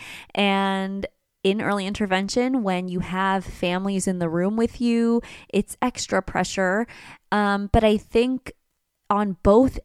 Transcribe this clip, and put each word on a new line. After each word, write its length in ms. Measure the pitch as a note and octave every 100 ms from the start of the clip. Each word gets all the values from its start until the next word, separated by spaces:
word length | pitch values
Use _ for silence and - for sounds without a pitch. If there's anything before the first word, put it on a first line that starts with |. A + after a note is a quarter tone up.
| - - - -
And 720 | G3+ G3 G3 F#3+ F#3+ G3 G3 - _ _
in 180 | F#3+ G#3
early 260 | - G3+ F#3+
intervention, 720 | G3+ G#3 F#3+ G3 A#3+ B3 C4
when 260 | G3 F3+ F#3
you 120 | F3+
have 460 | D#3+ F#3 F#3+ F#3+ F3+
families 640 | - F3+ F3+ G3 G3 F#3
in 120 | F3+
the 100 | E3+
room 280 | E3 F#3 A3
with 240 | A#3 -
you, 400 | A#3+ A#3 A#3 A#3 - - -
it's 280 | - - -
extra 400 | B3 - - G3
pressure. 640 | - - F3+ - F#3 G3+ A#3+ - - - _
Um, 380 | G#3 G#3 G3+ G3+
but 120 | A#3
I 140 | A3 G#3+
think 540 | - A#3 B3 C4 - - _ _ _ _ -
on 280 | G3+ G#3 F3+
both 360 | G3+ G#3+ C4+ -